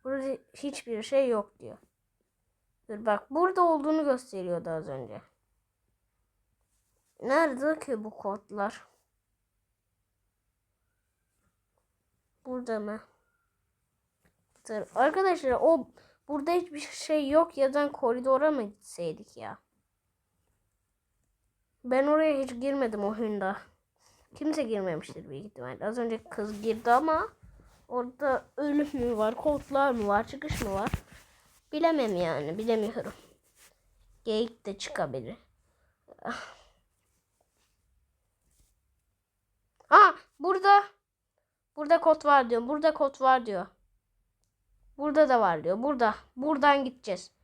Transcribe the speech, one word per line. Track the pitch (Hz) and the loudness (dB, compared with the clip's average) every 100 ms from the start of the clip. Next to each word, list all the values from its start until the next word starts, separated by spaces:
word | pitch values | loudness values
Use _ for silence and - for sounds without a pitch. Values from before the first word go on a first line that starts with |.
| 262 | -6
Burada | 269 269 269 _ | -6 -4 -8 _
hiçbir | - 285 277 - 220 | -10 -10 -10 -8 -8
şey | 220 269 262 | 0 2 2
yok | 220 202 _ | 0 -4 _
diyor. | 117 - _ _ _ _ _ _ _ _ _ _ - | -20 -20 _ _ _ _ _ _ _ _ _ _ -16
Dur | 208 220 | -6 0
bak, | 208 - | 0 0
burada | 285 359 381 | 2 2 4
olduğunu | 349 311 285 311 | 4 4 2 0
gösteriyordu | 285 254 - 196 180 170 165 | 2 -2 -2 -8 -4 -4 -4
az | 160 151 | -6 -6
önce. | 135 113 107 _ _ _ _ _ _ _ _ _ _ _ _ _ _ _ _ _ _ _ _ | -10 -10 -16 _ _ _ _ _ _ _ _ _ _ _ _ _ _ _ _ _ _ _ _
Nerede | 151 311 320 254 285 - | 0 2 2 0 -2 -2
ki | - 226 | -4 -6
bu | 214 | -8
kodlar? | - 202 214 _ 202 202 - - _ _ _ _ _ _ _ _ _ _ _ _ _ _ _ _ _ _ _ _ _ _ _ _ _ _ _ _ _ _ _ _ _ _ _ | -8 -8 -8 _ -6 -6 -6 -20 _ _ _ _ _ _ _ _ _ _ _ _ _ _ _ _ _ _ _ _ _ _ _ _ _ _ _ _ _ _ _ _ _ _ _
Burada | 254 254 247 220 | -12 -10 -6 -6
mı? | 208 214 - _ _ _ _ _ _ _ _ _ _ _ _ _ _ _ - | -6 -10 -14 _ _ _ _ _ _ _ _ _ _ _ _ _ _ _ -12
Dur. | 214 - | -10 -6
Arkadaşlar | - 277 370 381 349 277 | 0 0 2 0 0 0
o | 240 294 330 - _ _ _ - | 2 4 4 0 _ _ _ -10
burada | 294 285 | -6 0
hiçbir | 349 349 294 | -2 -2 -12
şey | 294 - - 311 277 | -14 -14 -2 -2 4
yok | 302 330 277 | 2 2 0
ya | 269 | 0
da | 285 294 | 2 -2
koridora | 285 254 240 254 262 311 | -2 -2 0 2 2 2
mı | 294 | 0
gitseydik | 208 - - - 170 156 - 120 | -6 -10 -20 -8 -8 -8 -16 -16
ya? | 107 110 _ _ _ _ _ _ _ _ _ _ _ _ _ _ _ _ _ _ _ _ _ _ | -14 -14 _ _ _ _ _ _ _ _ _ _ _ _ _ _ _ _ _ _ _ _ _ _
Ben | 247 254 277 | -2 0 4
oraya | 302 311 277 | 4 4 0
hiç | 262 240 | -4 -4
girmedim | 269 277 240 214 | -4 -2 -2 -2
oyunda. | 202 220 226 208 190 202 - _ _ _ _ _ _ | -4 -2 -4 -2 -4 -4 -12 _ _ _ _ _ _
Kimse | - 302 302 | -6 -4 -2
girmemiştir | 240 214 190 160 - 165 - | -2 -2 -4 -6 -10 -18 -14
büyük | 139 208 | -14 -16
ihtimalle. | - 123 127 202 | -14 -14 -8 -8
Az | 240 | -4
önce | 233 220 | -6 -6
kız | - - 214 208 | -8 -8 -8 -6
girdi | 220 220 233 | -4 -2 4
ama | 240 320 311 427 _ - - - _ _ | 4 4 0 -2 _ -20 -20 -20 _ _
orada | 247 247 - 269 254 - - | -8 -8 -4 -2 -2 -4 -6
ölüm | 294 285 294 | -2 0 -2
mü | 269 240 220 | -2 -2 0
var, | 214 | 0
kodlar | 240 - - - 277 277 | 0 -2 -2 -2 0 0
mı | 240 202 | 0 0
var, | 202 226 | 0 -2
çıkış | 269 302 - | -10 -8 -6
mı | 208 | -4
var? | 190 220 - - - _ _ _ _ _ | -4 -4 -6 -10 -20 _ _ _ _ _
Bilemem | 302 330 311 226 180 | 0 2 2 0 0
yani, | 170 143 147 185 | -2 -2 -4 -6
bilemiyorum. | 226 226 214 233 214 - - _ _ _ - _ _ _ _ _ | -2 0 -2 -6 -12 -14 -20 _ _ _ -20 _ _ _ _ _
Geyik | - 214 233 - - | -4 -2 -2 -6 -14
de | 202 | -12
çıkabilir. | - 285 156 131 117 226 _ _ _ _ _ _ _ - - 240 - - _ _ _ _ _ _ _ _ _ _ _ _ _ _ _ _ _ _ _ _ _ _ _ _ _ _ _ _ _ _ _ _ _ | -8 -4 -4 -6 -10 -16 _ _ _ _ _ _ _ -14 -10 -10 -12 -20 _ _ _ _ _ _ _ _ _ _ _ _ _ _ _ _ _ _ _ _ _ _ _ _ _ _ _ _ _ _ _ _ _
Ah, | 330 392 - - _ | 10 10 6 -16 _
burada. | 311 370 392 403 403 _ _ _ _ _ _ _ _ - | -2 2 6 6 6 _ _ _ _ _ _ _ _ -10
Burada | 294 330 | 2 4
kod | 330 311 | 6 2
var | 294 277 240 | 6 4 4
diyor, | 233 240 | -2 -2
burada | 302 311 | 0 0
kod | 311 277 277 | 2 -2 2
var | 262 262 240 | 2 2 0
diyor. | 190 - _ _ _ _ _ _ _ _ _ _ _ _ - | -6 -8 _ _ _ _ _ _ _ _ _ _ _ _ -4
Burada | 294 294 294 | 0 4 6
da | 247 | 6
var | 196 160 | 4 2
diyor, | 156 202 | -2 -2
burada. | 269 269 226 208 - - | -2 0 0 0 -16 -6
Buradan | 285 294 285 285 | -2 2 4 4
gideceğiz. | 262 262 - 180 - _ | 0 -8 -8 -8 -10 _